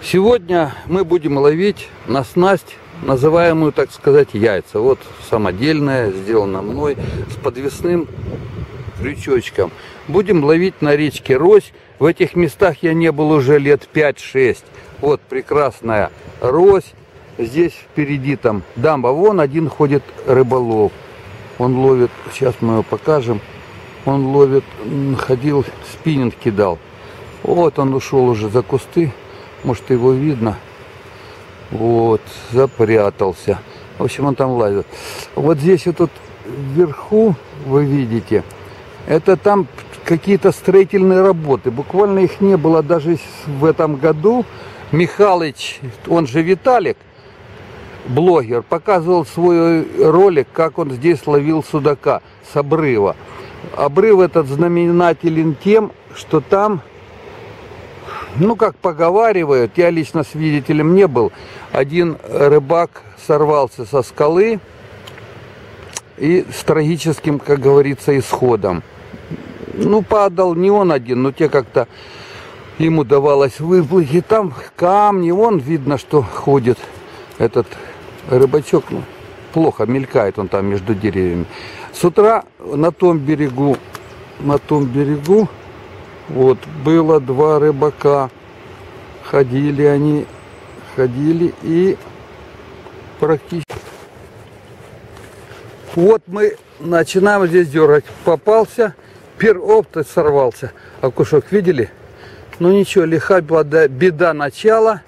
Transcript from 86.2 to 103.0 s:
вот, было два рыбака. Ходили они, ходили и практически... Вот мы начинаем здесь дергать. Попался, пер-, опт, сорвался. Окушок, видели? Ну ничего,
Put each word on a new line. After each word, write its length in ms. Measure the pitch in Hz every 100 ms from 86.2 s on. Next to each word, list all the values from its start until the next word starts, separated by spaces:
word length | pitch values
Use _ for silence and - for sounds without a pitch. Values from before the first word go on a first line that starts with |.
| -
вот, 300 | 123 131 127 - 156
было 360 | 139 165 156 156
два 380 | 127 131 151 151
рыбака. 720 | 151 143 147 - 147 143 131 - - - - - - - - -
Ходили 600 | - 143 135 131 147 143
они, 420 | 147 143 147 147 - - - - - - - -
ходили 580 | 127 123 151 165 170 -
и 340 | - 165 185 - - - - - - - - - - - - -
практически... 540 | 151 156 - 175 147 - - - - - - - - - - - - - - - - - - - - - - -
Вот 260 | 180 220 -
мы 300 | 190 208 - - -
начинаем 680 | 170 170 160 190 196 202 180
здесь 220 | 175 170
дергать. 360 | 147 151 147 - - -
Попался, 680 | 160 214 220 214 - 220 - - - - -
пер-, 180 | 214 185
опт, 400 | 190 220 190 - 147
сорвался. 600 | - 151 143 127 - 123 - - -
Окушок, 440 | 135 - 151 151 -
видели? 380 | 196 180 156 104 - - - - - - -
Ну 120 | 175
ничего, 320 | 202 190 202